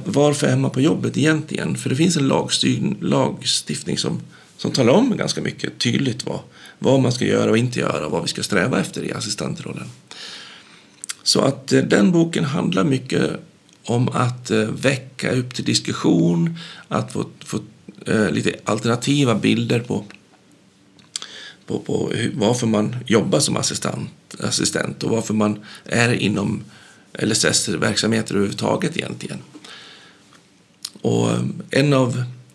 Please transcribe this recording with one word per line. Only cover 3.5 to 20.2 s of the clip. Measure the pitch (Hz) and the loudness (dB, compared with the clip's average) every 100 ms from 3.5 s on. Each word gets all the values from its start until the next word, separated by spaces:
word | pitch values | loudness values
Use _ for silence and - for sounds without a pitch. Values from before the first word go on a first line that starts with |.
| - - - - - | -4 -4 -8 -4 -4
som, | - - - - - - | -2 -4 -8 -20 -20 -8
som | - | -2
talar | - 117 | 2 4
om | 165 262 196 | 6 4 0
ganska | - - | -2 -4
mycket | 151 - - - | -6 -6 -8 -4
tydligt | 127 117 139 - - | 0 0 0 -4 -6
vad, | - - - - - | -8 -10 -20 -20 -2
vad | - 135 | 4 4
man | 123 | 4
ska | 123 | 2
göra | 101 107 110 | 2 2 4
och | 110 | 2
inte | 123 120 | 2 0
göra | - - 78 | -2 -2 -2
och | |
vad | 85 | -2
vi | 85 | -4
ska | - | -4
sträva | - 98 104 151 | -2 0 2 0
efter | - - | -2 -6
i | - | -8
assistantrollen. | - - - 71 - - - - - - - - - - - - - - _ - - | -6 -6 -6 -6 -6 -10 -10 -12 -16 -20 -16 -16 -16 -18 -20 -20 -20 -20 _ -14 -6
Så | - - | 0 2
att, | 135 135 - | 2 0 0
eh, | 131 | 2
den | - 175 202 | 4 6 6
boken | 170 165 165 | 6 4 2
handlar | 147 160 170 185 | 0 0 0 2
mycket | 175 131 - - 139 - - - _ _ | 2 0 0 0 0 -2 -10 -20 _ _
om | - 120 123 | -2 0 2
att, | - 123 - - | 2 0 -2 -2
eh, | 110 110 | 0 0
väcka | - 131 135 - - - | 0 0 0 -4 -6 -2
upp | 127 127 | -2 -2
till | - | -4
diskussion, | - - - - - - 170 170 165 165 - - - | -2 -2 -2 -2 2 4 4 4 0 -2 -10 -18 -4
att | - - | -4 -2
få, | 104 - - | -6 -8 -10
få, | - - - - - - - | -8 -8 -8 -16 -20 -12 -2
eh, | 110 101 | 0 2
lite | - 107 - | 0 -2 -2
alternativa | - 110 120 117 - 143 131 | -2 -2 0 0 2 2 2
bilder | 107 107 110 117 120 | 2 2 2 2 -2
på, | - 101 - - | -2 -6 -6 -16